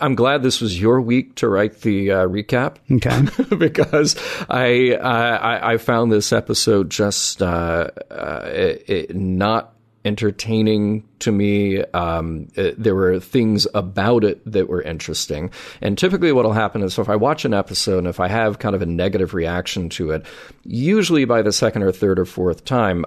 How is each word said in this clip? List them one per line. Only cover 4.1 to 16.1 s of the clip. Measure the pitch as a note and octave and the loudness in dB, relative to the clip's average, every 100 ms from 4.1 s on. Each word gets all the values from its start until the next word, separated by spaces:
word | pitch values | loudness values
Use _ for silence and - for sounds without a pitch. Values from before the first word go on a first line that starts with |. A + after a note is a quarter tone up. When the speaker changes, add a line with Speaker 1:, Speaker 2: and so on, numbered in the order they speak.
| - - - - | -2 -8 -8 -4
Speaker 1:
I, | B2 B2 B2 B2+ A#2 | 0 2 4 4 2
I, | B2+ A#2 A#2+ A2+ | 0 0 0 0
I, | A#2 A2+ A2 | 0 -2 0
I | A#2 | 0
found | - A#2 A#2 | 2 2 4
this | G#2+ - | 2 2
episode | A2+ - G#2 - G2+ F#2+ | 0 0 0 2 2 2
just, | - G#2 - - - | 0 -2 -2 -4 -2
uh, | F2+ E2+ E2+ E2 D#2+ - - | 0 0 0 -2 -2 -6 -14
uh, | - C#2+ D2+ - | -10 -8 -8 -6
it, | C#2+ F#2 - - | -2 0 -2 -4
it | F#2 - F#2+ | -4 -4 -4
not | F#2+ F#2 G2+ A2+ - _ _ _ | -2 0 0 0 -4 _ _ _
entertaining | G#2+ G#2 G#2 - A2+ A2 G#2+ G#2+ G#2 G#2+ - - | -6 -2 -2 -2 -2 0 2 2 2 -2 -6 -6
to | A#2 | -2
me. | G2+ G#2 G2+ G2+ F#2+ - | 2 2 2 2 0 -2
Um, | F2 E2+ E2 E2 D#2+ - - | -2 -2 -2 -4 -8 -8 -4
it, | F#2 E2+ | -2 0
there | A2 F#2+ | 0 2
were | F#2 F#2 | 2 0
things | - C3 A2 G#2 G2+ | 0 0 2 2 0
about | G#2 F#2 G2 G#2 A#2+ | -2 -4 -2 2 4
it | G#2 - A2 | 2 0 -2
that | G#2 F2+ | -2 0
were | F2+ | -2
interesting. | D2 D#2+ - D#2 - D2 F2+ - - - | -4 -8 -8 -8 -6 -6 -8 -10 -18 -6
And | G2+ G2+ | -4 0
typically | F#3 | 0